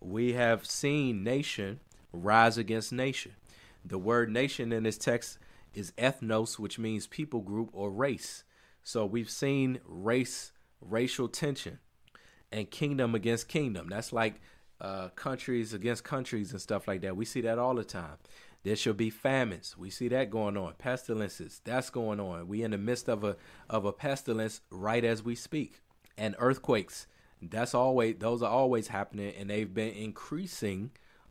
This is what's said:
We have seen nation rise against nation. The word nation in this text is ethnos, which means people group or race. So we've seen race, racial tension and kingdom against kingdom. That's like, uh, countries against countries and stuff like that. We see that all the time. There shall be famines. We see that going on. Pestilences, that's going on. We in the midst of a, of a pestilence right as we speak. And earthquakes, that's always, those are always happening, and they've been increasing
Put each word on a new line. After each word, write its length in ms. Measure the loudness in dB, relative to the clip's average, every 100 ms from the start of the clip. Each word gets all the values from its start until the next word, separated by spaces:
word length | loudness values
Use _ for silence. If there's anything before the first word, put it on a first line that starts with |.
We 320 | -6 0 2
have 320 | 4 4 4 2
seen 580 | -2 2 2 2 2
nation 560 | 0 0 0 -2 -4 -6 -14 -20 -14
rise 460 | -4 6 8 10 6
against 340 | 2 -2 -2
nation. 440 | -2 -2 -2 -8 -14 -20 -20 -20 -20
The 140 | -8 -2
word 320 | 4 4 4
nation 440 | 2 2 0 0
in 100 | 2
this 140 | 2 2
text 420 | 2 2 0 -12 -18 -20 -14
is 180 | -10 -8 0
ethnos, 600 | 2 2 2 2 2 -4
which 220 | -6 -4
means 280 | -2 -4 -6
people 340 | -8 -4 -4
group 280 | -2 -4 -4
or 180 | -4 -4
race. 520 | 0 0 0 -8 -14 -18 _ _ _
So 220 | -4 0 0
we've 240 | 0 -4
seen 500 | -2 0 2 2 0 -8
race, 640 | -4 2 2 2 -4 -12 -18 _ _
racial 480 | -4 0 0 0 -2
tension 520 | -2 -4 -4 -8 -12 _ _ _ -20 -20 -20 _
and 200 | -6 -6
kingdom 420 | -2 -2 2 2
against 340 | 2 2 0 0
kingdom. 400 | 0 0 -2 -4
That's 240 | -6 -4
like, 280 | 0 0 -2 -12 -20 -20 -10
uh, 300 | -8 -6 -8
countries 640 | -6 -4 -4 -2 0 -2
against 300 | -2 -2 -2
countries 480 | -4 -4 -2 -2 -4
and 100 | -6
stuff 260 | -2 -2 -2
like 140 | -2
that. 160 | -2 -4
We 80 | -2
see 160 | -2
that 180 | 0 2
all 160 | 2 0
the 80 |
time. 340 | -2 -8 -8 -12 -18 -20 -20 -8
There 120 | -2 2
shall 180 | 2
be 160 | 2 0
famines. 640 | 2 2 2 2 -2 -10 -12
We 120 | -12
see 180 | -4 0
that 220 | 2 2
going 260 | 0 0 -2
on. 160 | -4 -6
Pestilences, 840 | -4 -4 -2 -2 -2 -6 -14 -12
that's 260 | -4 -2 -2
going 300 | -4 -2 -2
on. 280 | -4 -6 -4
We 160 | -2
in 80 | -2
the 60 | -2
midst 300 | 0 -2 0
of 160 | 0
a, 140 | 0 -2 -8 -20 -2
of 160 | 0 0
a 80 |
pestilence 680 | -2 -2 -2 -2 -2 -2 -6 -12
right 340 | -4 0 2
as 200 | 2 2
we 120 | -2 -6
speak. 460 | -4 -4 -4 -8 _ _ _ -4
And 180 | -4 2
earthquakes, 680 | 4 4 4 2 2 -8 -16 _ _ -16
that's 340 | -6 -2 2 4
always, 400 | 6 6 4 2
those 240 | 0 2
are 80 | 4
always 380 | 4 6 4 2
happening, 480 | -4 -4 -6 -6 -6
and 120 | -4
they've 220 | -2 0
been 220 | -2 -2
increasing 1000 | -4 -8 -10 -8 -6 -6 -4 -4 -2 -6 -12 -20 -20 -10